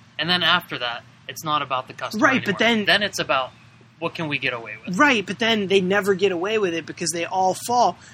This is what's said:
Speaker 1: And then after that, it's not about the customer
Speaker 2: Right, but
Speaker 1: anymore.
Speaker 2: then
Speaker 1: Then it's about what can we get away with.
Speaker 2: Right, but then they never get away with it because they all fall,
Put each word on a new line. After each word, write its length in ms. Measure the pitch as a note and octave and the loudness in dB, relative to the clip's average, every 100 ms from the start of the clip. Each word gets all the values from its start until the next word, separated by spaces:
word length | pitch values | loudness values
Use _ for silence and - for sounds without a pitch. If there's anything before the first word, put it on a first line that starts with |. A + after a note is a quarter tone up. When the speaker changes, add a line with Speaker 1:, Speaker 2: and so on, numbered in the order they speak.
| - - | -14 -6
Speaker 1:
And 100 | D#3+ | 0
then 140 | F3+ | 2
after 360 | E3 F3 - C#3 | 2 0 0 -6
that, 260 | B2 A#2 - - - | -6 -6 -12 -20 -16
it's 160 | C3+ | -8
not 180 | D#3 D3+ | -2 -2
about 260 | C3+ C3 - | 0 -4 -6
the 60 | |
customer 300 | B2 B2+ G#3+ C#4 | -10 -8 0 2
Speaker 2:
Right, 180 | C4 | 2
but 160 | - F#3+ | 0 0
Speaker 1:
anymore. 160 | A3+ A3+ | 2 2
Speaker 2:
then 60 | G3+ | 2
Speaker 1:
Then 160 | G3 | 2
it's 160 | G3+ - | 0 -4
about 320 | D#3+ C#3+ B2 - - - - _ | -2 0 -2 -8 -20 -20 -20 _
what 160 | E3 | -6
can 140 | - D#3+ | -6 -4
we 100 | C#3 | -4
get 160 | C3 | -4
away 220 | A#2+ A2 G#2+ | -4 -8 -12
with. 120 | - F3+ | -4 2
Speaker 2:
Right, 280 | D4 A#3 | 4 4
but 140 | F#3+ F#3+ | 0 -2
then 280 | A3+ A3+ F#3+ | 0 0 2
they 120 | F#3+ | 2
never 340 | F3+ G3+ G3 | 4 2 2
get 180 | F#3+ G3 | 2 2
away 260 | F3 F#3+ A3 | 0 -2 0
with 140 | F#3+ | 0
it 120 | E3 D#3 | -2 -6
because 240 | D#3 E3+ | -8 -6
they 160 | E3+ E3+ | -4 -4
all 280 | F#3+ F#3 F3+ - | 0 0 0 0
fall, 300 | B3 G3+ - - | 2 2 2 -10